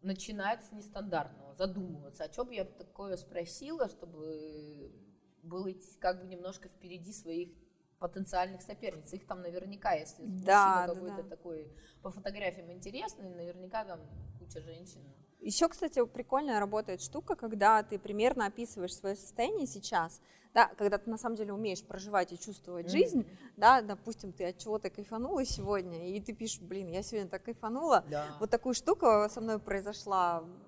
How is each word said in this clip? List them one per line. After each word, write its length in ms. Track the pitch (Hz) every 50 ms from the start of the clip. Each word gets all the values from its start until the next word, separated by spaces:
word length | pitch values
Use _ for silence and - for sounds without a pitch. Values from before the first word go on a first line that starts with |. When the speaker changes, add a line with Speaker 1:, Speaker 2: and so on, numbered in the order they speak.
| -
Speaker 1:
начинать 600 | 190 196 185 - - 220 202 190 202 226 233 -
с 80 | - -
нестандартного, 800 | 214 208 - - 196 202 202 175 160 143 139 - - - - -
задумываться, 680 | - 180 196 185 202 185 180 160 147 143 139 - - 156
«А 40 | 156
че 160 | - - 247
бы 100 | 247 247
я 100 | 208 190
такое 520 | - - - 180 - _ - 202 196 185
спросила, 720 | 180 - - - 180 170 170 - - 262 277 320 330 247 196
чтобы 1040 | - - - 170 170 156 156 156 160 156 151 156 151 151 151 151 151 147 139 - - - - - - _ _ _ _ _ -
было 280 | 165 170 185 196 190 185
идти 260 | 185 - - - _
как 220 | - 185 180 185 185
бы 40 | 185
немножко 400 | 185 175 175 185 190 - - -
впереди 440 | - - - 180 175 180 165 185 214
своих 360 | - - 165 165 170 180 175 - - - _ _ _ _ _ _ _
потенциальных 640 | 180 180 180 190 190 - - 180 180 190 190 185 -
соперниц?» 500 | - 208 - - 208 175 156 151 - -
Их 140 | 190 -
там 160 | - 196 180 180
наверняка, 500 | 175 170 180 185 196 202 202 - 214 180
если 280 | 156 156 - - - -
Speaker 2:
Да, 100 | 214 190 185 185
Speaker 1:
мужчина 400 | 190 190 208 202 190 190 180 180
Speaker 2:
да, 80 | 175 170
Speaker 1:
какой-то 280 | 185 185 180 202 190 -
Speaker 2:
да. 60 | -
Speaker 1:
такой 440 | 185 - - 175 165 156 151 151 156 - - - - - -
по 80 | 196
фотографиям 600 | 180 202 190 196 196 208 202 185 180 190 170 170 175
интересный, 560 | 185 185 196 208 269 403 427 - - 202 185 180
наверняка 500 | 175 170 175 175 180 185 185 - 220 214
там 160 | 196 180 160 156 - - - - - - -
куча 220 | 175 - - 160 -
женщин. 400 | 165 165 170 180 - - - - - - - - _ _ _
Speaker 2:
Еще, 280 | - 214 208 - 330 330
кстати, 360 | - - - 311 - 269 240
прикольная 520 | 233 - 240 240 - - 269 302 285 233 208
работает 400 | 202 202 202 214 214 - 185 180 -
штука, 340 | - - 302 - - 381
когда 460 | - - 226 220 208 202 208 220 214 214
ты 160 | - 214 196
примерно 480 | - 208 208 208 220 247 - 254 220
описываешь 480 | 196 202 - 240 226 - 214 180 180 -
свое 180 | - - 196 202
состояние 520 | 202 - - - - 233 302 427 415 294
сейчас, 540 | 254 - 196 - - 233 180 165 165 - - _ - - - - - _
да, 140 | 226 233 233 - -
когда 180 | 208 202 202 202
ты 120 | 202 233
на 80 | 226 214
самом 180 | - 240 233
деле 160 | 214 220 202 202
умеешь 320 | 202 220 208 185 175 -
проживать 480 | - - 190 190 208 208 196 180 175 180
и 60 | 170
чувствовать 480 | - - 202 - - - 180 175 170
Speaker 1:
Мгм. 40 | 175
Speaker 2:
жизнь, 380 | 220 302 392 480 370 269 202 - - - - - _
да, 260 | - 202 226 262 262 220
допустим, 500 | 208 202 - - 226 220 - - 196 180
ты 140 | - 190
от 120 | 175 185 -
чего-то 300 | - 220 214 214 - 190
кайфанула 540 | - - 208 - 226 220 240 285 403 302 -
сегодня, 640 | - - - 196 196 208 196 180 180 170 165 170 180 190
и 40 | 208
ты 120 | 202 - 220
пишешь: 280 | - 220 220 - - 175
«Блин, 260 | 165 180 196 196 175
я 140 | 165 185 202
сегодня 260 | - 233 214 202 175
так 140 | - 185 -
кайфанула». 600 | - 233 - - 214 226 262 320 330 262 180 - 151
Speaker 1:
Да. 260 | 147 147 147 151 156 -
Speaker 2:
Вот 100 | 214 214
такую 240 | - 233 - 262 247
штуку 320 | - - - 403 - - 247 220 208 208 208
со 120 | 208 247
мной 180 | 220 226 220 208
произошла. 840 | - - 202 196 190 208 214 - - 208 196 185 180 175 170 170 165 170 180 - -